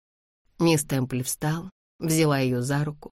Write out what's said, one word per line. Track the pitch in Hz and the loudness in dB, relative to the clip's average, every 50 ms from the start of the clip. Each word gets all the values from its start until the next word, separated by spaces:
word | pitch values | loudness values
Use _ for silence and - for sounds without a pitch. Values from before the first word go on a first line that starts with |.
| _ _ _ _ _ _ _ _ _ _ _ - | _ _ _ _ _ _ _ _ _ _ _ 0
Мисс | 170 170 165 147 147 | 2 4 4 2 0
Темпль | - 143 135 131 131 131 123 127 | 0 -2 -2 -2 -2 -2 -4 -4
встала, | - - - - 151 156 170 170 190 - _ _ _ _ - | -6 -6 -4 -4 -4 -4 -4 -6 -12 -18 _ _ _ _ -6
взяла | - 160 156 160 160 151 143 135 | -4 0 2 2 4 4 2 2
ее | 131 127 127 123 | 2 0 0 0
за | 123 135 143 143 151 | -2 -2 -2 -2 -2
руку | 151 151 - - - _ | -4 -6 -10 -14 -20 _